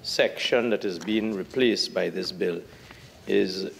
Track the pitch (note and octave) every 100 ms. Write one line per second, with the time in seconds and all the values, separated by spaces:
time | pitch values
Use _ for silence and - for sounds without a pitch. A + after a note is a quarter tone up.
0 | - - A#2+ - - B2+ A#2 G#2 G2+ F2
1 | A2 G#2+ A2 G2+ F2+ C3 B2 G2 - F#2+
2 | F2 F2+ F2+ F2+ F2+ E2+ - - - -
3 | - - - G2+ F#2+ F#2 F#2+ -